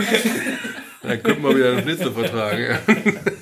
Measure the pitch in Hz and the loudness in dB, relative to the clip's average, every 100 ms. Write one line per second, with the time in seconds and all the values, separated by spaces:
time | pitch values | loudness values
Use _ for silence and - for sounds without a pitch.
0 | 202 220 226 - - - 226 - - - | 4 2 2 0 -2 -4 -6 -10 -14 -8
1 | - 117 226 151 143 135 127 123 123 170 | -4 0 0 2 4 4 4 2 -2 -2
2 | 151 110 113 113 107 110 120 - - 220 | -2 -2 -2 0 -2 0 0 0 0 2
3 | 214 196 - - | 0 0 -2 -2